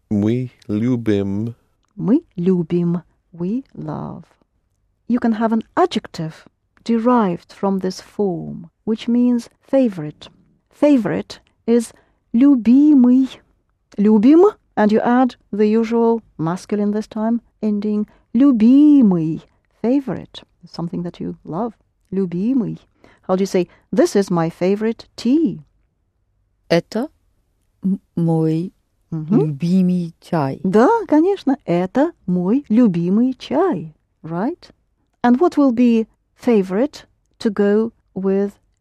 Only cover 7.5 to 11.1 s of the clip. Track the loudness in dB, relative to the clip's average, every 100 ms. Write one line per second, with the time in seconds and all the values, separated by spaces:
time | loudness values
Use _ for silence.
7.5 | -6 -4 -2 -6 -8 -12 -6 -4 -6 -10
8.5 | -14 -18 _ -8 -6 -2 0 0 -2 -6
9.5 | _ _ 0 0 -2 -12 -14 -20 _ _
10.5 | _ _ _ 2 2 0